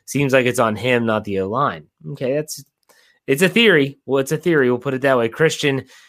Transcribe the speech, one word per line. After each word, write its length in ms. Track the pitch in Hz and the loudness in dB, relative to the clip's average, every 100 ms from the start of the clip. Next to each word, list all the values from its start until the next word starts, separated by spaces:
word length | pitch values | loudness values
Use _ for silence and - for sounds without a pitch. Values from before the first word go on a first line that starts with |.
| - | -8
seems 260 | 139 143 | -2 0
like 140 | 131 123 | 2 2
it's 140 | 120 | 2
on 160 | 113 104 | 0 0
him, 280 | 123 120 117 | 0 0 0
not 200 | 107 107 | -2 -2
the 160 | 95 | -4
O-line." 460 | 95 120 139 82 76 _ 156 | -4 -2 -4 -6 -14 _ -14
Okay, 220 | 143 127 143 | -8 -4 -4
that's, 280 | 151 - - _ _ _ _ _ - | -6 -12 -18 _ _ _ _ _ -4
it's 140 | 139 | 0
a 80 | 180 | 2
theory. 500 | 190 226 165 139 - - | 4 4 4 2 -4 -4
Well, 160 | 135 | -2
it's 100 | 135 | -2
a 60 | 151 | -2
theory. 320 | 180 160 127 | 0 2 2
We'll 80 | 123 | 0
put 140 | 139 | -2
it 80 | 131 | -2
that 160 | 135 131 | 0 2
way. 100 | 117 | 0
Christian 580 | - 160 - 147 135 127 - | 0 0 0 -2 -2 -6 -18